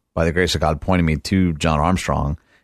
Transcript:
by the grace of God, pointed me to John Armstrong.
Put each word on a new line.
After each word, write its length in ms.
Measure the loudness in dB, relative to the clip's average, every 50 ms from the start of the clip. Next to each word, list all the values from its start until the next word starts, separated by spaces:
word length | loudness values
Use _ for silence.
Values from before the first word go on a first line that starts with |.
| _ _ _
by 120 | 0 0
the 80 | 0 2
grace 200 | 0 0 0 0
of 60 | 0
God, 200 | 0 0 0 -2
pointed 220 | -2 0 0 2 2
me 120 | 0 0
to 380 | -2 -2 0 0 2 2 0 0
John 260 | -2 -2 0 0 2
Armstrong. 580 | 2 0 0 0 -2 -2 -2 -2 -2 -4 -4 -6 _ _ _ _